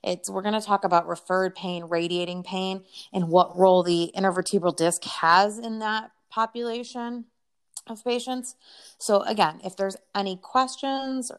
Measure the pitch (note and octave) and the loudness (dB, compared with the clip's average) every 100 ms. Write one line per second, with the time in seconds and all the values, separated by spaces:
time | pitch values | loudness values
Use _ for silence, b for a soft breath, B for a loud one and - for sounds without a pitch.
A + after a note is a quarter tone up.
0 | - F3+ - F#3+ G3+ G#3+ G#3+ G3 F#3+ E3+ | -4 -6 -6 -4 -2 -4 0 0 4 2
1 | E3+ E3+ - F#3 F#3 - F#3 F3 E3+ E3+ | 2 -8 -2 0 0 -2 -8 -8 -2 -2
2 | E3+ F3 F3 F3+ F3+ F#3+ F#3+ F#3+ B B | 0 -2 -2 -6 -6 -4 -4 -6 B B
3 | B F#3+ E3+ F3 F3 - F#3+ F#3 F3 E3+ | B -4 4 6 6 6 6 8 4 0
4 | E3+ F#3+ F#3+ F3+ F3+ G3 F3 D#3 E3 E3+ | 0 0 0 0 0 0 0 2 0 0
5 | - - E3 F3+ G#3 G#3+ A#3 A3 A3 A3 | -8 -2 4 6 4 -2 -8 -4 -2 -4
6 | A3 _ _ A3 A3+ A#3+ A#3+ A#3 A#3+ B3 | -6 _ _ -4 -4 -4 -6 -6 -8 -10
7 | A#3+ A#3+ A#3 _ _ _ _ - - A3+ | -8 -8 -12 _ _ _ _ -18 -14 -8
8 | B3 A#3+ B3 B3+ B3 - B B B B | -4 -4 -2 -6 -8 -16 B B B B
9 | - G3+ - G#3 D#3+ E3 F#3+ F#3 G3 F#3+ | 2 2 2 2 2 0 -12 -4 -6 -6
10 | _ G3+ G3 F#3 - B3+ C4 - C4+ C4+ | _ -6 -4 -6 -2 0 0 -4 -6 -4
11 | C4+ C4 B3 | -4 -6 -8